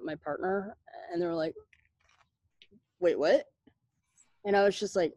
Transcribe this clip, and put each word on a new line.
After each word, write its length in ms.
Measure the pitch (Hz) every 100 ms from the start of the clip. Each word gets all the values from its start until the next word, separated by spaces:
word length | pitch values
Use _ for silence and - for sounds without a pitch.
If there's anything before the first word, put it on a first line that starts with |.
my 140 | 160 151
partner." 640 | - 147 180 196 202 226 _ 107 -
And 100 | 170
they 40 | 175
were 100 | -
like, 200 | 160 427 - _ _ _ _ _ _ _ _ _ - 202 _ _
"Wait, 180 | 180 107
what?" 260 | 151 269 - _ _ _ _ _ _ _ _ _ 202
And 100 | 202
I 80 |
was 160 | 202 190
just 160 | 208 190
like, 180 | 165